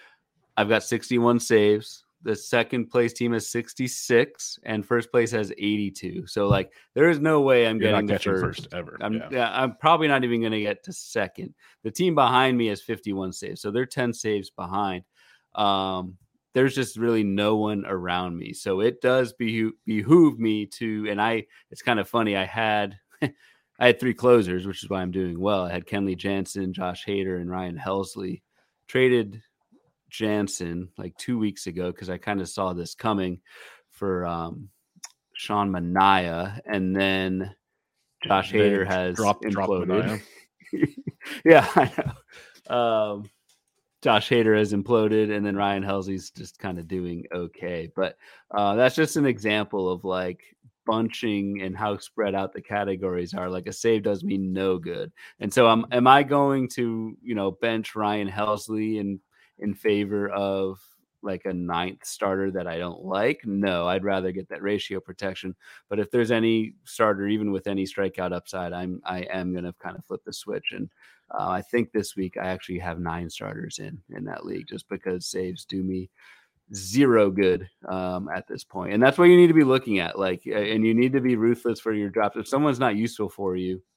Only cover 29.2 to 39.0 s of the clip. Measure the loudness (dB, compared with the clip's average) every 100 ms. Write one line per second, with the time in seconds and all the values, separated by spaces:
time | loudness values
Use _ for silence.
29.2 | 0 -8 _ _ _ _ _ _ _ -4
30.2 | -2 0 -2 -6 -8 -8 -10 -12 -16 -12
31.2 | -6 -2 -2 -4 -10 -6 -6 -6 -10 -8
32.2 | -4 -4 -4 -4 -4 -4 -8 -6 -2 0
33.2 | -2 -4 _ -20 -20 -20 _ -8 -4 -2
34.2 | -2 -6 -8 -10 -16 _ _ _ -20 _
35.2 | _ -14 -4 0 0 -2 0 4 6 6
36.2 | 2 -4 -6 -8 -6 -2 0 2 2 2
37.2 | 0 -2 -6 -12 _ _ _ _ _ _
38.2 | 0 0 2 2 4 4 0 0